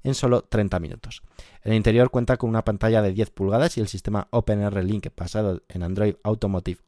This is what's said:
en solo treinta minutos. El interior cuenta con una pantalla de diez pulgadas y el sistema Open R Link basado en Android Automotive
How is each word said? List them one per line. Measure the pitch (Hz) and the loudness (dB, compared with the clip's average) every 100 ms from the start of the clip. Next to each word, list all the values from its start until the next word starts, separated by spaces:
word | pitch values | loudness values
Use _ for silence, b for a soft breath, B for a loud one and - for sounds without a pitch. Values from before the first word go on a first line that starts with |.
en | 131 | -2
solo | 139 131 123 | 0 2 2
treinta | - 113 101 92 | 2 0 0 -2
minutos. | 82 - - - B B B B | -6 -12 -14 -16 B B B B
El | 110 | 0
interior | 110 110 113 127 | 2 4 6 6
cuenta | 123 120 127 | 4 0 0
con | 117 | 0
una | 113 | 0
pantalla | 110 104 113 113 | -2 0 2 4
de | 104 | 2
diez | 95 110 | 0 -4
pulgadas | - 98 110 165 - | -2 0 2 0 0
y | |
el | 104 | -6
sistema | 95 - 104 - | -6 -4 -4 -2
Open | 120 - 104 | -2 0 0
R | 101 98 | 0 -2
Link | 92 107 - - | -2 -2 -6 -10
basado | 87 107 104 90 _ | -6 -2 -2 -4 _
en | 87 | -8
Android | 87 95 104 - | -6 0 0 0
Automotive | 107 107 101 95 90 87 | -4 -2 -2 -2 -4 -10